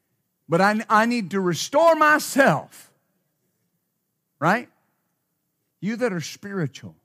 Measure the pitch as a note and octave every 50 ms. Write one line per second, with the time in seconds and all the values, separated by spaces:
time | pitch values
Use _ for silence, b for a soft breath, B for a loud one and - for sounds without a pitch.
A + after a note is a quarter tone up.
0 | _ _ _ _ _ _ _ _ _ - D#3 F3 F#3+ G#3 G#3+ G#3+ G#3+ - A3+ G#3
1 | A3 A#3 A#3+ A#3+ G3 D#3 G3 G3 F#3+ F3 E3 - - - - D4 E4 E4+ D#4+ D#4
2 | D4+ D4+ D4+ D4 - - - C4+ C#4 A3 D#3 A#2 - - - - - _ _ _
3 | _ _ _ _ _ _ _ _ _ _ _ _ _ _ _ _ _ _ _ _
4 | _ _ _ _ _ _ _ _ C#3+ E3 G3+ A#3+ - - _ _ _ _ _ _
5 | _ _ _ _ _ _ _ _ _ _ _ _ _ _ _ _ D#3 G3+ A#3 G3+
6 | B3 A#3 F#3 F3 C#3 - - - - G3+ G3+ F#3+ D#3 C3+ - - - F2 D#2 _